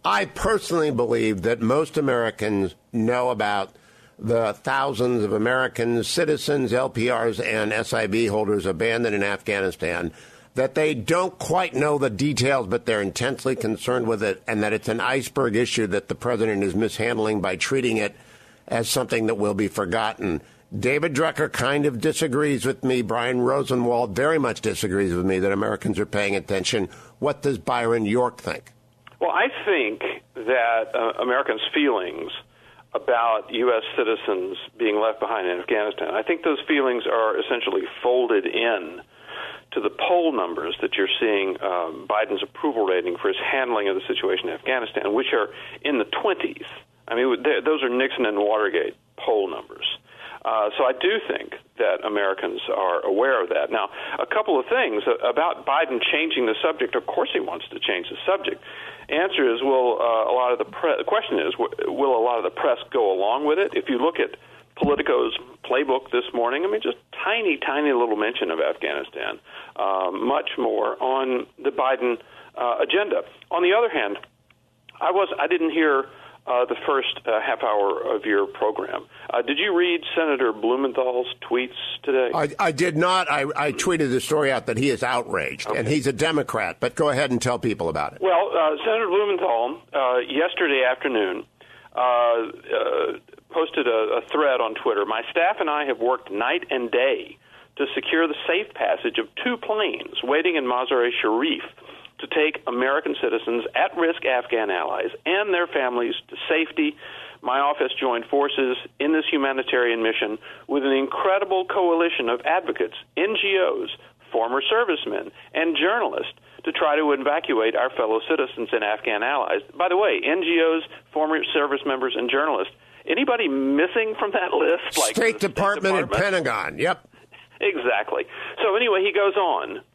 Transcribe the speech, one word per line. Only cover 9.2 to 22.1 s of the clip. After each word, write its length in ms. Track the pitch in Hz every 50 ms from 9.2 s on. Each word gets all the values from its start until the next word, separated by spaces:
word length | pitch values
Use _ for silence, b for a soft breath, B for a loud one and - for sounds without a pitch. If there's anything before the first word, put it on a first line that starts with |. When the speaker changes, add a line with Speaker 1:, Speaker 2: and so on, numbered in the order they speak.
Speaker 1:
Afghanistan, 920 | 98 101 101 95 - - 104 101 95 92 85 - - 82 87 87 87 82 B B B B B B B B _
that 200 | - 131 - -
they 180 | 156 156 156
don't 460 | 151 120 101 - 160 175 185 190 185 -
quite 360 | - - 160 180 185 170 123
know 220 | 127 143 151 147
the 140 | 143 135 127
details, 560 | 107 92 139 151 143 107 120 139 139 131 113
but 180 | 92 123 117 -
they're 160 | - 113 104
intensely 560 | 101 95 - - 123 135 131 - - 131 131
concerned 500 | - - 107 110 95 - 123 123 127 117
with 160 | 113 113 101
it, 200 | 110 101 95 - -
and 160 | - 113 104
that 120 | 104 107 107
it's 160 | 104 - -
an 100 | 110 117
iceberg 560 | 98 120 131 139 120 - - 139 131 117 101
issue 300 | 113 123 120 - 120 110
that 220 | 98 95 101 - -
the 60 | -
president 480 | - - 120 123 104 92 90 104 98
is 120 | 101 95 85
mishandling 680 | 101 113 107 - - 110 120 120 110 107 107 107 104
by 160 | 92 95 95
treating 400 | - - - 135 135 123 120 113
it 180 | 110 107 104 - B B B B B B B B B B -
as 180 | 131 117 113
something 420 | - - 135 127 104 117 117 113 110
that 80 | 113
will 180 | 101 104 104 104
be 120 | 98 107
forgotten. 760 | 95 - - 101 87 101 113 110 107 110 - 101 95 82 73 B B B B B B -
David 380 | 104 101 127 - 151 156 170 139
Drucker 360 | 127 160 160 - - 156 127
kind 360 | - - 120 131 143 147 143
of 140 | 147 123 113
disagrees 680 | 98 156